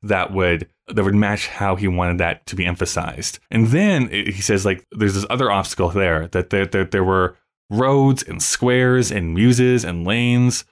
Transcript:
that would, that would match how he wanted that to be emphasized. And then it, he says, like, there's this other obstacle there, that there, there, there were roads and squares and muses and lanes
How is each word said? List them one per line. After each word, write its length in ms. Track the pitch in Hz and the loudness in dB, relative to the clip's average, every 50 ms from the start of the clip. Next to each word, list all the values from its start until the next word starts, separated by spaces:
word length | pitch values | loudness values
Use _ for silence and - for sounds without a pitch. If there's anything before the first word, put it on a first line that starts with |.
| - | -2
that 280 | 104 104 92 90 - 95 | -2 -2 0 0 -2 -2
would, 340 | 95 92 90 87 82 80 - _ _ _ | 0 2 2 2 0 -2 -8 _ _ _
that 160 | - 76 107 101 | -8 -4 -2 0
would 120 | 98 98 | 2 4
match 320 | 104 104 101 104 101 - | 4 2 2 0 -2 -4
how 280 | - - - 101 98 95 | -8 -8 -4 -2 -2 -2
he 120 | 92 101 | 0 0
wanted 300 | 98 90 90 90 87 87 87 | -2 0 0 0 0 0 0
that 260 | 90 85 - - _ | 0 -2 -2 -6 _
to 80 | - - | -14 -8
be 100 | 87 90 | -6 -4
emphasized. 760 | 85 87 - - - - - 85 - - 60 87 - - - _ _ | -4 -2 -2 -4 -4 -4 -6 -6 -8 -10 -8 -8 -8 -10 -10 _ _
And 180 | - 113 113 | 0 2 2
then 420 | 110 120 160 196 208 196 156 127 113 | 4 4 4 4 2 2 2 0 -2
it, 160 | - 101 104 | -2 -4 -4
he 140 | - 101 95 | -4 -6 -4
says, 240 | 98 - 113 98 95 | -2 0 0 0 2
like, 200 | 101 95 90 - _ | 0 -2 -2 -6 _
there's 240 | - - 107 101 95 | -6 -2 0 0 0
this 100 | 98 101 - | 0 -2 -2
other 220 | 117 123 135 123 | -2 -2 0 0
obstacle 380 | 117 98 95 - - - 95 87 | 0 0 -2 -4 -4 -2 -2 0
there, 380 | 82 98 95 90 82 78 80 | 0 0 0 2 0 0 -2
that 220 | 85 - 92 87 - | -4 -4 -4 -4 -2
there, 160 | - 101 98 | -2 -2 -2
there, 200 | 95 - 98 95 | 0 -2 -2 -2
there 180 | 95 - 101 95 | 0 0 -2 0
were 340 | 92 95 95 92 87 - _ _ _ _ _ _ _ | 2 2 2 0 0 -2 _ _ _ _ _ _ _
roads 540 | 101 104 127 131 139 139 135 139 135 131 - | -2 0 0 2 4 4 4 4 2 2 -2
and 180 | - 98 85 | -10 -8 -6
squares 720 | - - - - - 127 123 127 127 127 127 127 123 104 | -4 -4 -4 0 0 2 2 4 4 4 2 2 0 0
and 220 | - 104 87 82 82 | -2 -4 -4 -2 0
muses 500 | 87 104 123 123 120 123 123 127 123 113 | 2 4 4 4 6 4 4 4 2 0
and 220 | 80 87 85 85 | -2 -6 -6 -4
lanes 600 | 90 104 117 120 120 120 123 123 123 117 - - _ | -2 -2 0 0 0 2 2 2 2 0 -2 -6 _